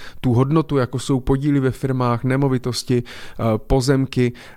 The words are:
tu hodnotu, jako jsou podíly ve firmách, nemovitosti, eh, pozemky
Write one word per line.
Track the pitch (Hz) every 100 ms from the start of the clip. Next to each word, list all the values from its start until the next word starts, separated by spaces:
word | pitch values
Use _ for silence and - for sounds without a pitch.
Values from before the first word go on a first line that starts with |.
| - -
tu | 131
hodnotu, | 120 135 160 151 143
jako | 123 131
jsou | - 135
podíly | - 135 147 143
ve | 131
firmách, | 117 135 131 123 117
nemovitosti, | 127 135 139 131 127 117 - 123
eh, | 117 - - - 113 110
pozemky | - 135 127 135 131 - 123 120 -